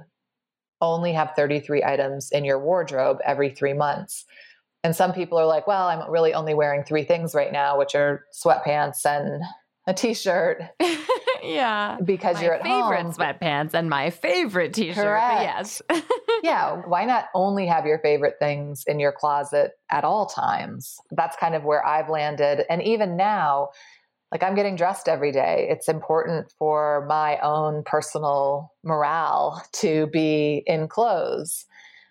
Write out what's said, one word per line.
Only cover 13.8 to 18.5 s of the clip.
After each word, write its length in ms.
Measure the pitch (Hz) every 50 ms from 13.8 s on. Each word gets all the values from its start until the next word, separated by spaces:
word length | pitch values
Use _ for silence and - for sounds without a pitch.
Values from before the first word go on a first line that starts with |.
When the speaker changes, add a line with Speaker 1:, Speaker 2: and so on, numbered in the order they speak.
| 170 160
Speaker 2:
my 220 | 151 139 135 170
favorite 640 | 170 - - 330 359 359 339 226 190 180 170 147 -
t-shirt, 220 | 220 208 160 180
but 80 | 208 208
Speaker 1:
Correct. 380 | 208 208 214 233 247 226 202
Speaker 2:
yes. 400 | 147 156 - - 190 208 - - - -
<laughs> 120 | 330 330 311 - 508 494 - - 466 440
Speaker 1:
Yeah. 360 | 320 330 285 196 156 143 151 175 175 175
Why 160 | 175 175 208
not 220 | 240 247 220 - - -
only 320 | 185 185 202 202 196 190 175
have 180 | 170 160 151
your 140 | 151 151 156
favorite 360 | - 151 147 139 143 143 - -
things 460 | 147 147